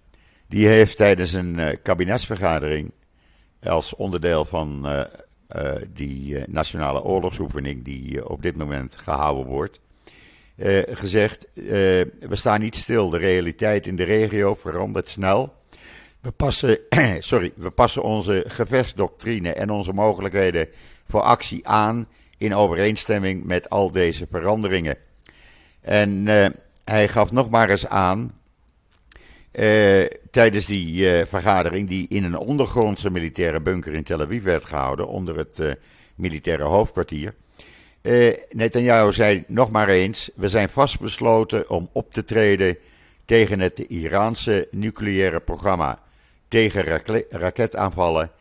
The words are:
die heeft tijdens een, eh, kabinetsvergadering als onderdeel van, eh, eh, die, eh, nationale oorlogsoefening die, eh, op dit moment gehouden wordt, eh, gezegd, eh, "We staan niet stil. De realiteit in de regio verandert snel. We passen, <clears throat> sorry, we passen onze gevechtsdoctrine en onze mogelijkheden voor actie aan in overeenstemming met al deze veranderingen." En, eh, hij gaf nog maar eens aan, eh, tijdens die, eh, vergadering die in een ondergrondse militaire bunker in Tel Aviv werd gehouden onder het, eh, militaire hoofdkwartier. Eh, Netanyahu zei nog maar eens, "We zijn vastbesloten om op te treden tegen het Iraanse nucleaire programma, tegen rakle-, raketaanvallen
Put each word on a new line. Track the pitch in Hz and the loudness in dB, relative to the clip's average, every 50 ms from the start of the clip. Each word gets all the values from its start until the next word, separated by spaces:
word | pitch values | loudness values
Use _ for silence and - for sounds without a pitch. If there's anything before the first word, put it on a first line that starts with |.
| _ _ _ _ _ _ _ _ _ | _ _ _ _ _ _ _ _ _
die | _ - 104 107 | _ 0 4 6
heeft | 107 113 110 110 92 - | 8 8 8 8 6 6
tijdens | - 110 101 98 90 90 82 87 | 4 6 6 6 4 2 -2 -2
een, | 92 90 87 85 85 | -4 -4 -4 -4 -2
eh, | 80 76 - - - | -2 -2 -4 -4 -2
kabinetsvergadering | - 92 87 92 90 110 123 - - 113 92 98 85 80 76 69 76 76 76 78 - - _ _ _ _ _ _ _ _ _ _ _ _ _ - | -2 -2 0 0 0 0 -2 -2 -6 -6 -2 -2 0 0 0 -2 -2 -4 -4 -6 -8 -12 _ _ _ _ _ _ _ _ _ _ _ _ _ -4
als | - 85 82 - - - | -2 -2 -2 -2 -4 -8
onderdeel | - 98 95 87 85 78 87 82 78 78 | -8 -6 -6 -4 -2 0 0 0 0 0
van, | - 92 82 78 76 71 69 69 | -2 -4 -4 -4 -6 -6 -8 -6
eh, | 71 71 69 65 - - - - _ _ _ _ _ | -4 -4 -4 -6 -6 -10 -18 -20 _ _ _ _ _
eh, | - - 73 69 69 - - - 80 | -10 -8 -6 -6 -6 -8 -10 -12 -12
die, | - 71 69 67 67 69 69 71 69 | -12 -10 -10 -8 -10 -10 -8 -8 -8
eh, | 67 | -8
nationale | - - 76 78 - - 82 76 71 69 69 - | -6 -6 -4 -4 -4 -6 -6 -4 -4 -4 -4 -2
oorlogsoefening | - 95 95 85 90 - - 95 - - 73 67 69 69 62 62 | -2 -2 0 -2 -2 -4 -6 -8 -8 -8 -8 -8 -8 -8 -8 -10
die, | 65 67 65 65 67 69 65 | -12 -12 -12 -10 -10 -8 -8
eh, | 58 - | -8 -8
op | 82 - - | -12 -6 -6
dit | 90 71 | -6 -6
moment | 80 76 73 71 69 65 60 - | -6 -6 -6 -6 -6 -8 -10 -12
gehouden | - - - 78 69 76 76 71 67 65 | -14 -8 -6 -4 -2 -2 -2 -2 -2 -6
wordt, | 64 65 69 80 101 - _ _ _ _ _ _ - - - - - - _ _ _ _ | -6 -6 -6 -6 -8 -10 _ _ _ _ _ _ -20 -20 -20 -20 -20 -20 _ _ _ _
eh, | - - 98 98 98 - - | -6 -2 2 2 2 0 -2
gezegd, | - - 101 95 92 110 104 110 - - - - _ | -6 -8 -6 -2 0 2 2 0 -2 -8 -16 -20 _
eh, | 87 - - - 101 98 95 92 92 90 - - - | -16 -8 -4 0 2 2 4 4 4 2 0 -4 -12
"We | - - 101 | -10 -8 -6
staan | 101 - 123 107 107 | -4 0 0 0 0
niet | 110 117 - | 0 -2 -4
stil. | - - - 117 113 101 87 | -4 -4 0 0 0 0 0
De | 80 85 | 0 0
realiteit | 87 95 90 92 87 85 80 - 107 107 104 104 - | 2 2 2 2 0 -2 -4 -2 -2 0 0 0 -2
in | 92 92 | -4 -4
de | 87 90 | -4 0
regio | 85 107 110 110 104 107 104 101 98 104 | 0 2 2 2 0 0 0 0 0 0
verandert | - - - 80 87 98 104 104 92 - - | -2 -6 -8 -6 -6 -6 -4 -4 -6 -6 -6
snel. | - 101 95 95 98 113 135 139 - _ _ _ - - - - - - - - _ _ | -8 -4 0 2 2 2 0 -2 -8 _ _ _ -20 -20 -20 -20 -20 -20 -20 -20 _ _
We | - 127 | -12 -12
passen, | - - 143 139 120 - - 127 110 - - - | -6 -4 -2 -2 -2 0 2 2 2 2 2 0
<clears throat> | - 160 143 117 92 80 | 2 2 4 2 0 -2
sorry, | - - 123 113 87 90 - | -2 -2 0 0 0 -2 -6
we | - 87 92 | -8 -12 -6
passen | - - 120 117 - 139 - | 2 2 2 2 2 -2 -2
onze | - 110 107 92 98 101 92 - | -2 -2 -2 0 0 0 0 -2
gevechtsdoctrine | 107 - - 113 - 127 127 123 - - 101 98 87 - - - 113 117 104 87 85 76 | -4 -4 -4 -4 0 2 0 0 0 -2 -4 -4 -4 -4 -8 -8 -6 -4 -4 -4 -4 -4
en | 65 101 104 | -4 -4 -4
onze | 107 104 92 92 95 | -4 -4 -4 -4 -2
mogelijkheden | 98 107 110 98 90 98 98 85 98 95 90 85 82 80 - - - - - - - _ - | 2 2 2 2 0 -4 -2 0 2 2 2 2 0 -2 -2 -6 -14 -20 -20 -20 -20 _ -2
voor | - 107 - | -2 2 4
actie | - 120 - - - - 85 - - | 4 4 2 2 -4 -8 -8 -2 0
aan | 107 107 107 110 113 120 113 - _ _ _ _ _ _ | 2 2 2 2 0 -2 -6 -8 _ _ _ _ _ _
in | 107 110 98 | -4 -2 2
overeenstemming | 101 104 92 82 85 101 110 107 104 - - 107 101 95 95 95 92 - | 2 2 2 2 2 0 0 0 -2 -2 -2 -2 0 0 -2 -4 -4 -4
met | - 90 90 - - | -2 -2 -2 -2 -2
al | - 101 101 90 | 0 0 0 0
deze | - 92 90 85 80 76 87 - | 2 0 0 0 0 -2 -8 -8
veranderingen." | - 87 80 98 107 110 107 95 95 90 82 76 69 - _ _ _ _ _ - _ _ - - _ _ _ _ _ _ | -8 -4 -2 0 0 0 0 -2 -2 -2 -2 -2 -6 -8 _ _ _ _ _ -20 _ _ -20 -20 _ _ _ _ _ _
En, | _ 82 90 104 104 101 101 95 101 107 | _ 0 2 2 2 2 0 -2 0 4
eh, | 107 104 98 92 - - - _ _ _ _ | 4 6 4 4 2 -4 -12 _ _ _ _
hij | - 107 107 104 101 | -2 2 2 2 2
gaf | - 117 104 92 113 | 2 2 0 2 2
nog | 127 131 110 | 0 0 2
maar | 113 113 113 95 | 2 2 4 4
eens | 101 95 - | 2 0 0
aan, | - - 101 95 90 92 107 120 - - - _ _ _ _ _ _ _ _ _ _ _ _ _ _ - - - - - - _ _ | -2 0 2 2 2 0 -2 -4 -8 -12 -16 _ _ _ _ _ _ _ _ _ _ _ _ _ _ -20 -20 -20 -20 -20 -20 _ _
eh, | - - 107 107 107 107 104 98 98 95 90 - - - - - | -4 0 2 4 4 6 6 6 6 6 4 2 -2 -8 -16 -2
tijdens | - 127 113 113 101 101 95 | 4 6 6 6 6 2 0
die, | - 104 98 87 80 80 90 95 92 87 85 | -2 -2 -2 -2 -2 0 2 2 4 4 4
eh, | 82 | 2
vergadering | 80 101 95 82 104 98 92 82 85 85 98 101 92 | 0 -2 -2 2 2 2 2 2 0 -2 -2 -4 -4
die | 90 95 80 - | -4 -6 -4 -4
in | - 104 95 | -4 -2 -2
een | 87 85 80 | -2 -4 -4
ondergrondse | - 113 143 143 123 104 - 123 113 107 98 - - 101 | -4 -4 -2 -2 -2 0 2 2 2 2 0 -2 -4 -4
militaire | 90 87 82 82 - - 87 82 78 80 | -2 -2 -4 -4 -2 -2 -2 0 0 -2
bunker | 76 87 92 90 80 78 76 | -2 -2 -4 -4 -6 -6 -8
in | 80 73 | -8 -6
Tel | - 87 78 | -4 -4 -4
Aviv | 76 76 101 - 95 | -4 -4 -6 -4 -2
werd | 92 85 76 - | 0 0 0 -2
gehouden | - 78 71 67 65 67 73 - - | -4 -6 -4 -4 -4 -4 -4 -6 -6
onder | - 95 92 82 80 | -6 -8 -8 -6 -6
het, | 78 76 - - - | -8 -8 -10 -8 -6
eh, | 78 76 67 - _ _ _ _ _ _ _ | -6 -6 -6 -6 _ _ _ _ _ _ _
militaire | - 90 92 78 73 - 87 82 71 73 | -8 -8 -6 -6 -6 -4 -4 -4 -2 -2
hoofdkwartier. | 73 87 101 117 - - 92 82 - 80 73 73 - - - _ _ _ - - - - - _ _ _ _ | 0 2 2 0 0 -4 -6 -6 -6 -6 -10 -10 -10 -12 -16 _ _ _ -20 -20 -20 -20 -20 _ _ _ _
Eh, | _ 113 120 120 120 117 - - - - | _ 0 4 4 6 4 4 0 -6 -12
Netanyahu | - 113 113 113 - 123 120 123 117 113 107 101 101 | -4 -2 -2 0 0 0 2 4 4 6 6 4 4
zei | - 113 104 101 90 78 | 4 4 4 2 2 -2
nog | - 104 113 131 107 | -4 0 2 2 2
maar | 110 110 107 98 | 2 2 2 4
eens, | 95 90 92 98 107 - - - - | 4 4 4 2 -2 -6 -10 -12 -8
"We | - 101 98 | -6 -4 0
zijn | 95 110 101 92 | 0 0 0 0
vastbesloten | - 135 143 139 - - 101 104 - - 117 117 113 110 113 110 - 107 - - | 2 2 2 2 0 -4 -8 -8 -8 -2 2 4 4 4 2 0 -2 -4 -4 -2
om | - 85 87 - - | -4 -4 -4 -6 -8
op | - - - - | -8 -8 -8 -8
te | 113 104 | -10 -8
treden | - 110 113 110 104 101 92 98 92 87 - - _ _ _ _ _ _ _ _ | -2 0 2 4 4 4 4 2 0 0 -2 -8 _ _ _ _ _ _ _ _
tegen | - 113 117 107 - 104 98 | 2 4 4 4 4 2 0
het | 92 87 - - | 0 -2 -2 -4
Iraanse | - - - 85 80 78 80 98 104 113 117 - - 117 107 95 - - | -10 -10 -8 -8 -6 -2 0 0 0 0 -2 -2 -2 0 0 0 -2 -4
nucleaire | - 98 104 110 - - 107 104 98 95 95 92 80 82 | -6 -6 -6 -6 -6 -6 -4 -2 0 2 2 2 0 -2
programma, | - - 87 - 85 101 95 87 78 67 55 - _ _ _ _ _ _ _ _ _ _ | -4 -6 -8 -4 -2 -2 0 0 0 -2 -4 -8 _ _ _ _ _ _ _ _ _ _
tegen | 117 113 113 104 - 101 87 | 2 2 4 4 2 0 -2
rakle-, | 80 80 78 - - 110 113 - - | 0 -2 -2 -2 -2 -4 -4 -4 -4
raketaanvallen | - 87 87 90 - - 113 110 - 98 101 95 85 90 90 85 80 80 80 78 - _ | -6 -4 -4 -4 0 0 -2 -2 0 -2 -4 -2 0 0 0 2 2 0 -2 -4 -6 _